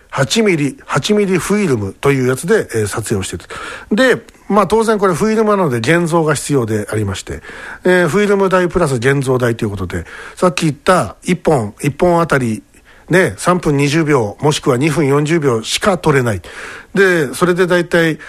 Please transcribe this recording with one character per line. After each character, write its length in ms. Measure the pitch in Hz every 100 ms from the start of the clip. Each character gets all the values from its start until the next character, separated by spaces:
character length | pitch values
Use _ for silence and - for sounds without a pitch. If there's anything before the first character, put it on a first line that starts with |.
| _
八 300 | - 139 226
ミ 140 | 208 160
リ、 220 | 139 - -
八 280 | 143 165
ミ 120 | 208 196
リ 120 | 180
フ 160 | -
ィ 140 | 208 185
ル 100 | 117
ム 160 | 98 -
と 120 | 143
い 120 | 135
う 40 | 127
や 80 | 127
つ 100 | 170
で、 220 | 208 113
え 40 | 113
ー、 40 | 101
撮 160 | - 104
影 120 | 104
を 20 |
し 40 | -
て 100 | 90
た。 80 | - - - - -
で、 300 | 220 254 226 - - -
ま 140 | 202
あ、 40 | 180
当 160 | 220
然 160 | 226 208
こ 80 | 196
れ 80 |
フ 120 | 156 220
ィ 100 | 220
ル 80 |
ム 120 | 214 202
な 60 |
の 80 | 165
で 60 | 120
現 340 | 117 170 170
像 140 | 170
が 100 | 156
必 180 | 139 -
要 140 | 139 110
で 220 | 107 104
あ 60 | 110
り 80 |
ま 100 | 98
し 80 | 95
て、 180 | - 69 - - - -
え 220 | 180 180 165
ー、 20 |
フ 100 | 196
ィ 80 | 208
ル 100 | 196
ム 120 | 190
代 200 | 185 180
プ 120 | 180
ラ 80 | 160
ス 80 | 123
現 240 | 131 143
像 180 | 131 127
代 160 | 120
と 100 | 113
い 20 | 110
う 40 |
こ 60 | 95
と 100 | 90
で、 180 | 90 - - -
さ 140 | - 185
っ 60 |
き 120 | 180 160
言 60 |
っ 40 | 131
た 380 | - 180 107 -
一 140 | - 180
本、 380 | 165 143 104 -
一 120 | 139
本 280 | - 175 170
あ 60 | 165
た 120 | 139
り、 260 | 120 107 - _ _ - -
ね、 260 | 180 151 95
三 240 | 175 180
分 160 | 160 139
二 100 | 143
十 160 | 165
秒、 340 | 147 139 104 -
も 100 | 143
し 80 | 143
く 120 | 147
は 60 | 120
二 140 | 160
分 160 | 160 135
四 180 | 143
十 140 | 151 170
秒 240 | 143 113
し 180 | - -
か 180 | 208 180
撮 120 | 156
れ 140 | 143
な 100 | 120
い。 80 | 95 - - - - -
で、 380 | 180 196 170 127
そ 140 | - 175
れ 80 |
で 140 | 180 180
大 180 | 180 165
体、 320 | 170 165 147